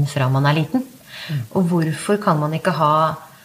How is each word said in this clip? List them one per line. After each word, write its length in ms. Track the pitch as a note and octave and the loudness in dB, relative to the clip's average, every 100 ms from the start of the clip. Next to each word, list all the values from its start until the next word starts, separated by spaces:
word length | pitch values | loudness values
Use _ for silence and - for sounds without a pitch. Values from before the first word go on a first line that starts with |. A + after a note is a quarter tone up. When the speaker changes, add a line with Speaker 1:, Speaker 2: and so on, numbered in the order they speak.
| C#3+ | 2
Speaker 1:
fra 220 | D3+ C3 | 0 0
man 160 | C3+ C#3+ | 2 2
er 140 | D3+ | 2
liten. 240 | D3 C4 B3+ - - - - | 0 -2 -4 -12 -20 -16 -8
Speaker 2:
Mm. 160 | D3 A2+ F#3+ | -6 -4 0
Speaker 1:
Og 100 | F3 | 2
hvorfor 540 | F3 D#3+ D3+ - G#3 | 2 0 -2 -2 -2
kan 160 | G#3 D#3 | 0 0
man 160 | D3+ D#3+ | 0 -2
ikke 160 | F#3 D#3 | -2 0
ha 160 | D3+ D#3 D#3+ D3+ - - | 2 4 2 -2 -12 -20